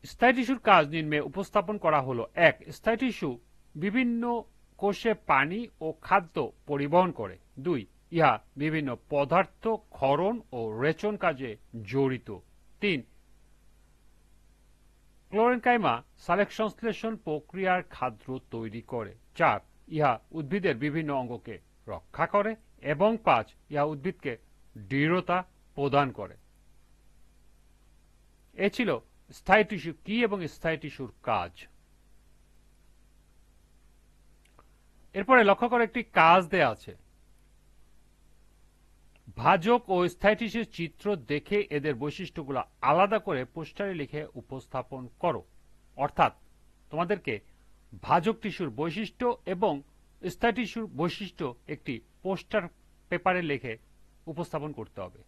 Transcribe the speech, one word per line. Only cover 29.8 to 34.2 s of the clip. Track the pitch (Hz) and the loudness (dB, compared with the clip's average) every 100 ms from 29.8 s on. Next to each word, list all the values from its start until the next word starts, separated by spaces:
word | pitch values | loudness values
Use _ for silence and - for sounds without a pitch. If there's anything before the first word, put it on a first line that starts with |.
| 156 151 - | -8 -10 -6
কি | 220 233 | -2 0
এবং | 202 156 | -2 -8
স্থায়ী | - 165 160 | -6 -4 -4
টিস্যুর | 151 - 123 - - | -8 -12 -12 -10 -2
কাজ। | 107 87 - - - _ _ _ - _ - _ - _ _ _ - _ _ _ _ _ _ _ _ _ _ _ _ | -2 -2 -10 -20 -20 _ _ _ -20 _ -20 _ -20 _ _ _ -20 _ _ _ _ _ _ _ _ _ _ _ _